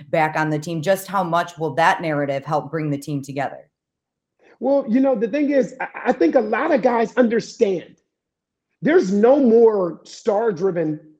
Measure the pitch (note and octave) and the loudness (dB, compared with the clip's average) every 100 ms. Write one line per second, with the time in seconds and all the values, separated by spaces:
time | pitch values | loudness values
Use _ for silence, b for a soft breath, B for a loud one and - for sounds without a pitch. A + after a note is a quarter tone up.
0 | - E3 D#3 D#3 D#3 D3+ D#3 E3 D3+ F#3+ | -6 -2 0 0 -2 -4 -4 -6 -2 -2
1 | - G3 F3 E3+ F3 - D#3+ C#3 E3 F#3+ | -2 -4 -2 -2 -2 -6 -6 2 2 2
2 | E3+ D3 C#3 C#3 C#3+ D3+ C#3+ E3 D#3 C#3+ | -2 -2 -2 -4 -4 -6 -4 -6 -4 -6
3 | C#3+ C#3+ C3+ C#3 B2+ C2 C2+ _ _ _ | -6 -8 -8 -8 -8 -10 -20 _ _ _
4 | _ _ _ _ b b B3 C#4 C4+ A#3 | _ _ _ _ b b 0 0 2 2
5 | C4+ B3 A3 C#4 C#4+ C#4+ - - - - | 2 0 -2 -2 0 0 0 -4 -12 -6
6 | A3 - E4+ C4+ G#3+ A3 D#4 C#4+ A#3+ A#3+ | -4 0 2 2 0 -2 0 2 2 0
7 | A#3 - A#3+ A3+ - - G#3 F3+ A#2 - | -2 2 2 2 -4 -2 0 0 -6 -20
8 | _ _ _ _ _ _ _ _ G3 F4 | _ _ _ _ _ _ _ _ 2 2
9 | G#3 G3+ A3+ C#4+ C4 A3+ A3+ G#3+ F3 D#3 | 2 2 4 4 6 6 6 4 -2 -6
10 | - - - G3+ A#3 E3 G3 F3 D#3+ D3+ | -18 -8 -2 0 0 0 -2 0 -2 -4
11 | - | -10